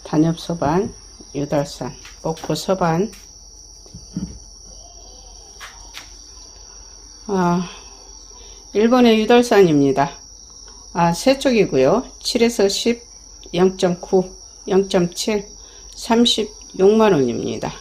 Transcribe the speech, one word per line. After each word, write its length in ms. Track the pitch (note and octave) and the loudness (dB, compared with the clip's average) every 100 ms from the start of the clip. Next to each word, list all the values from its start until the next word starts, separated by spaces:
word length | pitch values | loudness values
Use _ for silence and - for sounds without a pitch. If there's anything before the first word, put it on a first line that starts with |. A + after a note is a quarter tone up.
단엽 360 | - D#3 E3 E3 | -4 0 0 -2
서반, 540 | - E3+ C#3 E3+ - - - - - | -8 -6 -2 -2 -4 -10 -20 -20 -12
유달산, 580 | C#3 D3 C#3+ C#3+ - B2 C#3+ - - | -10 -4 -4 -4 -10 -14 -14 -20 -12
목포 320 | D#3+ E3 - | -10 -10 -6
서반. 580 | D#3+ - F#3+ F3 D#3+ A3 - - - - - - - - - - - - - - - - - - - - - - - - - - - - - - - - - - - - - - - - - - | -6 -4 -2 0 -2 -4 -8 -20 -20 -20 -20 -20 -20 -20 -20 -14 -12 -12 -16 -20 -20 -20 -20 -20 -20 -20 -20 -20 -20 -20 -20 -20 -20 -20 -20 -20 -20 -20 -20 -20 -20 -20 -20 -20 -20 -20 -20 -6
아, 420 | F#3+ F3 F3 F3 - - - - - - - - - - | -2 0 -2 -4 -14 -20 -20 -20 -20 -20 -20 -20 -20 -8
일본의 460 | G3+ A3+ B3+ A#3+ A3 | 0 2 4 4 2
유달산입니다. 920 | G#3+ A#3+ A#3+ G#3 F#3 D3 C#3 C3+ C#3 - - - - - - - - | 4 2 4 4 4 4 2 2 -2 -4 -20 -20 -20 -20 -20 -20 -12
아, 200 | F3+ E3+ | -2 0
세 260 | F3 - C4+ | 0 0 2
쪽이고요. 680 | C#4 A#3 F3 C3+ C3 G#3 - - | 2 2 2 2 2 2 -2 -12
칠에서 500 | - A#3+ A#3 A#3+ G#3+ | -6 0 0 2 0
십, 320 | - A#3 A#3 - - - - - | 0 -2 -4 -8 -20 -20 -20 -8
영점구, 800 | F3 F#3 F#3+ F3+ F3+ - F#3+ F#3 - - - - | 0 0 2 -2 -2 0 -2 -2 -12 -20 -18 -2
영점칠, 800 | F#3+ G3 F#3+ F3 - - G#3+ - - - - - - | 0 0 0 -2 -4 -4 -4 -6 -20 -20 -20 -20 -18
삼십육만 1160 | - A#3 A#3+ - G#3 - - - F#3+ A3 A3 | -2 2 2 0 -4 -10 -18 2 4 6 4
원입니다. 600 | E3 B2 A2+ - A2 C3 - | 4 2 -2 -6 -6 -8 -12